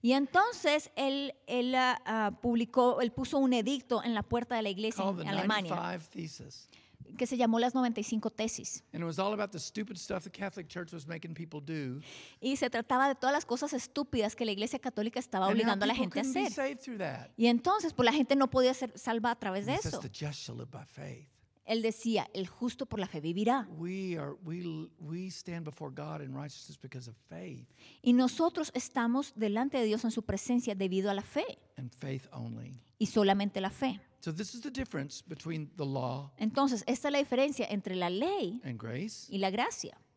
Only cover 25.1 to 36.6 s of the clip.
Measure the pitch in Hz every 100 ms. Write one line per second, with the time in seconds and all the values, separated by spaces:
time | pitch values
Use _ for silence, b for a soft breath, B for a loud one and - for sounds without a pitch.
25.1 | 170 190 165 - 170 156 139 147 131 151
26.1 | 156 135 135 147 - - 143 131 127 120
27.1 | 110 _ 165 180 127 123 B B B 247
28.1 | 247 254 - 330 339 311 247 - 269 233
29.1 | 247 285 - 214 208 269 269 220 214 226
30.1 | 226 - 196 - 247 240 196 190 190 196
31.1 | 196 202 285 453 - _ - 123 - 139
32.1 | 135 - 131 117 113 123 120 _ _ 214
33.1 | 220 202 196 202 196 190 - - 196 -
34.1 | _ - 160 202 240 285 254 262 151 139
35.1 | - - 165 160 160 147 - 143 135 127
36.1 | 131 143 - 214 247